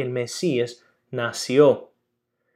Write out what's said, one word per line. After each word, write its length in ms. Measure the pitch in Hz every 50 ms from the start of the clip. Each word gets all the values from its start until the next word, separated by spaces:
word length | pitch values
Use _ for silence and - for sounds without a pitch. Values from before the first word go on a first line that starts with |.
el 80 | 135 123
Mesías 760 | 123 127 120 117 - - - 175 135 120 120 120 - _ _ _ _ _ _ _
nació. 800 | - 123 120 117 113 - - - 127 139 147 139 113 - - _ _ _ _ _ _ _ _ _ _ _ _ _ _